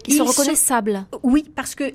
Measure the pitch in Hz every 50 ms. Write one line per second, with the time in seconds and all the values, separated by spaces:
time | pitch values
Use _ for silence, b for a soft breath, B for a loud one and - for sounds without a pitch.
0 | - - 277 302 311 285 - 294 277 277 311 294 - - 269 233 208 220 208 196
1 | 190 - - - - 254 254 302 302 - - - 269 - - - 285 269